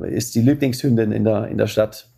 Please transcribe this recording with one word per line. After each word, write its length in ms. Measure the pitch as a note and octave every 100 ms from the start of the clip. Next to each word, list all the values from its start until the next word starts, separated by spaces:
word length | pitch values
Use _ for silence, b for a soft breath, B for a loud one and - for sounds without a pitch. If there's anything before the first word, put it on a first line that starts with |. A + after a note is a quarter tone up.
| -
ist 260 | G#2 A#2+ A#2+
die 60 |
Lieblingshündin 720 | A#2+ C#3+ C#3 B2 C#3+ A#2 A2
in 100 | G#2+
der, 240 | G#2+ G#2 A2
in 100 | G#2+
der 100 | G#2+
Stadt. 420 | G#2+ G#2+ - -